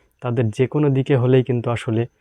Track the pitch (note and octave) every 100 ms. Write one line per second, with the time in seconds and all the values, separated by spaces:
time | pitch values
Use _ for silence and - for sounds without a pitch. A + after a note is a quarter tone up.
0 | _ _ B2 A#2+ A2+ G#2 B2+ D3 D3 C3+
1 | C3 C3+ B2+ C3 B2 A#2+ A#2 A2+ - A2
2 | A#2 _